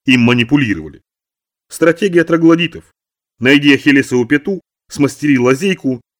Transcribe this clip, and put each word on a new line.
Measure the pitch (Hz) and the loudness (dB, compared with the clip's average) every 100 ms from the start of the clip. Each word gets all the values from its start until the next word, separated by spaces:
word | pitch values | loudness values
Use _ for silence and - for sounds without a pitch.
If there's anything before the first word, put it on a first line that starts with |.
им | - 127 | -2 2
манипулировали. | 117 123 117 147 117 85 76 69 _ _ _ _ _ _ _ | 2 0 0 0 -2 -6 -10 -20 _ _ _ _ _ _ _
Стратегия | - 165 160 202 170 | -2 0 0 -2 0
троглодитов. | 165 165 165 165 165 82 _ _ _ _ _ - | 0 2 2 2 -2 -10 _ _ _ _ _ -4
Найди | 120 147 143 | 2 2 4
Ахиллесову | 135 147 139 127 123 117 | 2 2 0 0 -2 -2
пяту, | 143 202 185 _ _ - | -4 -4 -10 _ _ -12
смастери | - 139 - 147 135 | -4 -4 -2 -2 0
лазейку, | 123 135 190 185 135 123 _ | 2 0 -2 -4 -6 -8 _